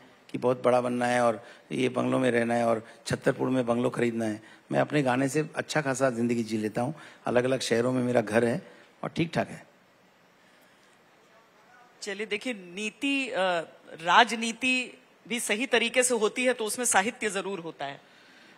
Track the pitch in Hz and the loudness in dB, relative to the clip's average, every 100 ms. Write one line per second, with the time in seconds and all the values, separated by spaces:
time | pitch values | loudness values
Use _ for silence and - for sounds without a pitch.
0 | - - - 131 123 127 123 123 123 123 | -16 -20 -12 -2 0 2 4 4 2 0
1 | 123 123 120 107 - - - 143 127 123 | 0 2 2 0 -6 -20 -8 -2 -2 0
2 | 123 131 127 117 117 120 117 113 - - | 0 2 2 2 2 2 2 0 -4 -14
3 | - 123 - 123 131 131 117 117 127 - | -6 0 0 0 0 0 2 0 0 0
4 | 120 113 110 107 - - - 139 131 147 | 0 0 -2 -4 -10 -20 -4 0 2 2
5 | 131 123 139 151 156 - 123 156 139 120 | 2 2 0 0 -2 -6 -4 -2 -2 0
6 | 135 117 117 120 107 110 107 110 123 156 | 0 2 0 0 -2 -2 -2 -2 -4 -6
7 | - - - 117 123 131 - 113 123 127 | -14 -10 -2 0 2 0 0 0 2 0
8 | 123 120 107 110 117 151 - - - _ | 2 0 2 2 2 0 -8 -20 -20 _
9 | - - 165 - 98 82 - _ _ _ | -8 -4 -2 -2 -4 -8 -20 _ _ _
10 | _ _ _ _ _ _ _ _ _ _ | _ _ _ _ _ _ _ _ _ _
11 | _ _ _ _ _ _ _ - - - | _ _ _ _ _ _ _ -20 -20 -16
12 | 214 196 214 208 254 220 180 180 214 - | -12 -10 -6 -6 -6 -8 -10 -8 -8 -4
13 | 277 277 262 175 185 175 156 - - 147 | -2 -2 -2 -2 0 0 -4 -12 -20 -6
14 | 165 185 233 226 233 214 254 254 247 - | 4 6 6 2 -4 -2 0 0 -2 -10
15 | - _ 175 233 - 208 262 233 226 254 | -20 _ -8 -6 -2 -2 0 2 2 2
16 | 247 240 208 226 254 247 214 214 240 196 | 2 2 0 0 0 0 -4 -4 2 2
17 | 196 240 214 190 185 196 170 - 139 139 | 2 -2 -4 -4 -6 -8 -10 -10 -10 -12
18 | - - - - - | -18 -20 -20 -20 -20